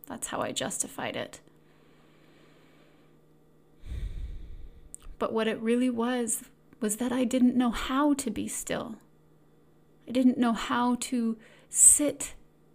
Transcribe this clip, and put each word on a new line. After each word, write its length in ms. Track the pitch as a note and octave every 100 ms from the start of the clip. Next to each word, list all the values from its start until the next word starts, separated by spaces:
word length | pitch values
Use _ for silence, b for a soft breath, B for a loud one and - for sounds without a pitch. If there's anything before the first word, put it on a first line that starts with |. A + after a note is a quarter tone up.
| -
That's 220 | - -
how 140 | -
I 100 | -
justified 640 | - - - - - A#2+ -
it. 240 | - - - b b b b b b b b b b b b b b b b b _ - - - _ - B B B B B B B B B B B - - -
But 160 | G3
what 140 | A3 A3
it 120 | A3
really 300 | A3+ A#3+ B3+
was, 540 | A#3 A#3 B3+ A3+ - - - _ -
was 180 | A#3 G#3
that 140 | B3
I 120 | B3+
didn't 320 | A#3+ B3+ B3 A#3+
know 160 | B3
how 420 | G#3 - C4 D4
to 160 | C#4+ A#3+
be 180 | G#3 G#3+
still. 500 | - - E3+ - A3 - - - - - - - - _ - -
I 40 |
didn't 260 | A#3+ B3+ A#3+
know 160 | A#3+
how 400 | A3+ - A#3+ B3 B3
to 400 | - B3 A3+ A3 B B B
sit 680 | - - - - - - - - _ -